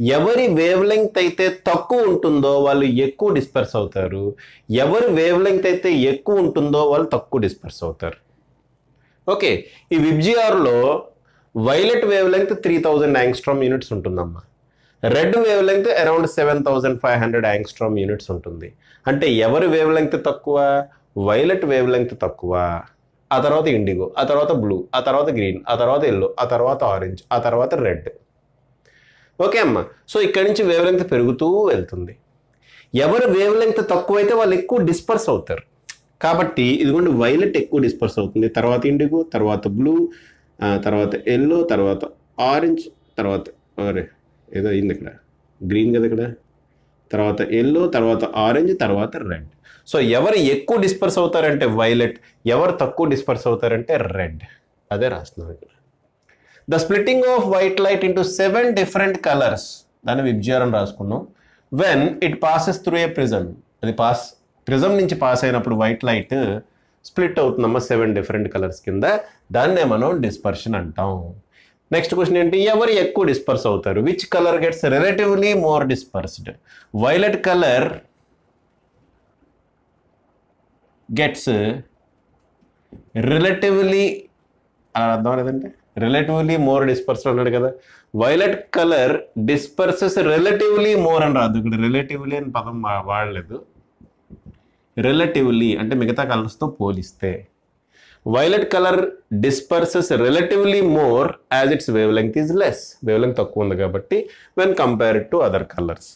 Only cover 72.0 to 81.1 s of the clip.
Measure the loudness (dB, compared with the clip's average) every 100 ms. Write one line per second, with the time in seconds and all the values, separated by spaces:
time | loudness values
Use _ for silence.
72 | 0 -2 2 2 2 2 2 2 2 2
73 | 0 0 0 0 -2 -2 0 -2 -2 0
74 | 0 -2 -2 0 2 2 -2 -2 0 2
75 | 2 0 0 2 2 2 2 0 0 -4
76 | -6 -10 -10 -12 -16 -18 _ -20 _ -2
77 | 0 2 2 0 0 2 2 2 0 -6
78 | _ _ _ _ _ _ _ _ _ _
79 | _ _ _ _ _ _ _ _ _ _
80 | _ _ _ _ _ _ _ _ _ _
81 | -8